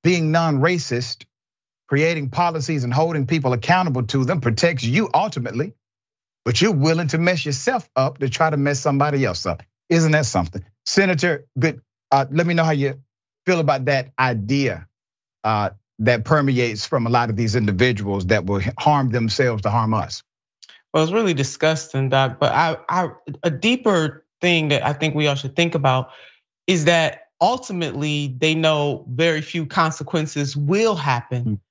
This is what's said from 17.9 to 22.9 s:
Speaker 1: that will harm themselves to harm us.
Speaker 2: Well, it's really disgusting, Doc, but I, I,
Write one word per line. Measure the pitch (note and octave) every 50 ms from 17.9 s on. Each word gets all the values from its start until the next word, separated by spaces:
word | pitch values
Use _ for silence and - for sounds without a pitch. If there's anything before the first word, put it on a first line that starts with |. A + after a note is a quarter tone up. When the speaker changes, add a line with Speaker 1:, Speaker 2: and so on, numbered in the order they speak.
| A#2 G2+ G#2 G2+ G2 G2+ F#2
Speaker 1:
that | F2+ A2 G#2 E2+
will | F#2+ G2+ G2 - B2+ - -
harm | - D#3 D3 C#3+ C3+ B2+
themselves | A2 B2 A2+ A2 - - C3 B2 A2+ G#2
to | F#2+ G#2+
harm | G#2 A#2+ A2 A2 A2
us. | G#2+ - - - - _ _ _ _ _ _ _ _ - _ - _ _ _ -
Speaker 2:
Well, | D#3
it's | D#3+ E3
really | F#3 A3+ A3+ F#3+ E3
disgusting, | C3+ C3+ - - - D#3 D#3 D#3+ D3+ - - - C3+ C3+ C3
Doc, | C3+ C3+ C3+ B2+ B2+ -
but | C#3+ -
I, | - C#3 E3 E3 D#3 - -
I, | -